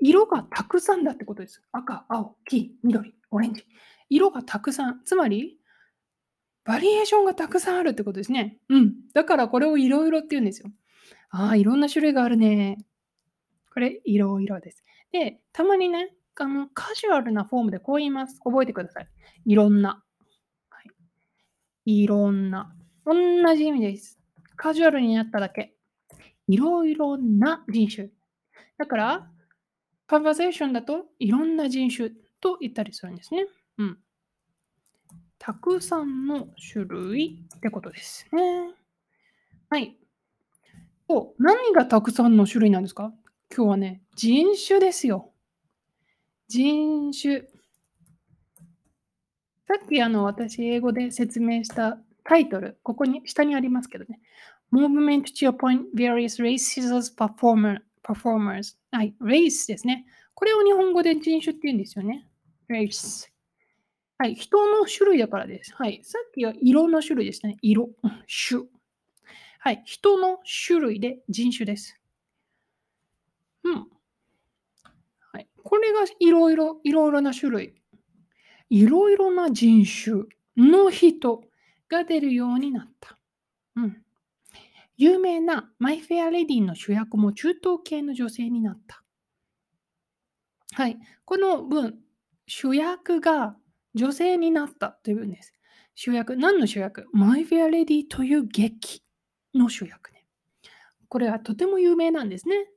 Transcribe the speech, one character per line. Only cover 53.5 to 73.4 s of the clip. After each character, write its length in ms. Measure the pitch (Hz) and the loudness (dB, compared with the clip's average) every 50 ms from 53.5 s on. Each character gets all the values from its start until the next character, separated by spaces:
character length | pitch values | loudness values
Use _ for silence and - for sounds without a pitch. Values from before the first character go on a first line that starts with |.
| 285 | 0
あ 60 | 277 | -2
り 80 | 254 254 | -2 -2
ま 140 | 247 247 254 | -2 -4 -6
す 60 | - | -8
け 100 | - - | -12 -18
ど 60 | - | -18
ね。 160 | - 220 - _ _ _ - - - - _ _ _ 240 | -18 -20 -20 _ _ _ -20 -20 -20 -20 _ _ _ 2
Movement 520 | 262 285 285 285 294 294 294 285 285 277 - - | 4 4 4 4 2 2 2 2 0 -2 -4 -4
to 160 | - 277 262 | -2 0 0
appoint 340 | 254 262 269 254 254 262 - - - | 0 2 2 2 2 0 0 -2 -4
various 480 | 214 240 240 233 240 240 226 226 - 240 | -2 0 0 0 0 -2 -2 -4 -2 -2
races 520 | 233 254 247 247 - - 262 254 240 247 | 0 0 0 -2 -4 -4 -4 -2 -2 -2
as 200 | 247 233 240 - | -2 -2 -4 -4
performer-、 680 | - 226 208 214 - 254 233 226 220 208 208 202 - - _ _ _ - | -4 -4 -4 -2 2 2 4 4 4 4 2 0 -4 -8 _ _ _ -10
performers。 720 | - 214 - - 247 226 220 208 202 190 190 208 - - _ _ _ | -8 -8 -6 -4 -2 -2 -2 -2 -4 -4 -8 -10 -12 -16 _ _ _
は 120 | - 233 214 | -4 -4 -2
い、 120 | 214 - - | -4 -4 -6
レ 240 | 247 214 262 320 339 | -2 2 4 4 4
ー 60 | 302 | 2
ス 160 | - - - | 0 -2 -6
で 120 | - 214 - | -8 -8 -6
す 80 | - | -4
ね。 200 | 247 254 254 - _ _ _ _ _ _ | -4 -4 -4 -6 _ _ _ _ _ _
こ 120 | - 403 | -2 0
れ 80 | 440 440 | 0 2
を 80 | 427 403 | 4 4
日 100 | 403 403 | 4 4
本 200 | 381 381 370 349 | 4 2 2 2
語 100 | 349 330 | 2 2
で 160 | 330 320 311 | 2 0 0
人 220 | 311 330 320 320 | 0 -2 -2 -2
種 120 | - 320 311 | -2 -4 -6
っ 20 | |
て 60 | 311 - | -6 -4
言 100 | 285 254 | -4 -4
う 0 | |
ん 20 | 202 | -4
で 80 | 196 | -4
す 120 | - - 202 | -6 -8 -10
よ 60 | 190 | -8
ね。 240 | 208 254 285 - _ _ _ _ _ _ _ _ - | -8 -8 -10 -12 _ _ _ _ _ _ _ _ -8
レ 140 | 233 220 214 | -6 -4 -4
ー 100 | 208 - | -4 -6
ス。 400 | - - - - - - - _ _ _ _ _ _ _ _ _ _ _ _ _ _ _ _ _ | -8 -10 -10 -12 -14 -16 -18 _ _ _ _ _ _ _ _ _ _ _ _ _ _ _ _ _
は 100 | - 269 | -6 -6
い、 80 | 220 226 | -6 -6
人 320 | - - - - 415 415 | -8 -4 0 0 2 2
の 200 | 415 415 427 403 | 2 2 2 0
種 240 | 415 - - 392 403 | 0 0 0 2 2
類 80 | 370 277 | 4 2
だ 100 | 220 214 | 2 0
か 100 | - 190 | -4 -8
ら 80 | - | -10
で 160 | - 190 190 - | -10 -14 -18 -18
す。 120 | - - | -18 -12
は 120 | - 262 | -10 -8
い、 140 | 214 - - - | -8 -8 -10 -12
さ 160 | - - 466 466 | -12 -12 -10 -12
っ 40 | - - | -10 -8
き 120 | 269 240 | -6 -6
は 80 | 226 220 - | -6 -4 0
色 280 | 262 247 269 302 330 339 | 2 4 4 4 4 2
の 140 | 320 311 302 | 2 0 0
種 140 | - 311 | -2 -4
類 100 | 247 208 | -4 -4
で 60 | 196 196 | -4 -6
し 80 | - | -10
た 80 | - 208 | -10 -10
ね。 80 | 202 - - | -8 -2 0
色、 280 | 208 208 214 240 233 - _ - 208 - - - | 2 2 2 0 -2 -6 _ -6 -6 -6 -6 -12
種。 360 | - - - - - 247 240 254 - _ _ _ _ _ _ _ _ _ _ _ _ - - - - _ _ | -12 -10 -8 -6 -4 -6 -6 -6 -10 _ _ _ _ _ _ _ _ _ _ _ _ -20 -20 -20 -20 _ _
は 120 | - 277 214 | -4 -4 -4
い、 100 | 214 - | -4 -8
人 340 | - - - - 403 403 381 | -14 -6 0 2 2 4 4
の 200 | 370 370 370 370 - - - - - | 2 0 -2 -4 -8 -12 -10 -8 -2
種 140 | - 349 330 | 0 0 0
類 200 | 294 233 214 202 | 0 0 -2 -4
で 200 | 214 247 262 254 - - | -6 -6 -8 -8 -10 -8
人 240 | 180 226 240 247 247 | -6 -4 -2 -2 -2
種 140 | - 226 | -4 -4
で 100 | 202 208 | -6 -6
す。 240 | 202 - - - _ _ _ _ _ _ _ _ _ _ _ _ _ _ _ _ _ _ _ _ _ _ _ _ _ _ _ _ _ | -8 -10 -14 -20 _ _ _ _ _ _ _ _ _ _ _ _ _ _ _ _ _ _ _ _ _ _ _ _ _ _ _ _ _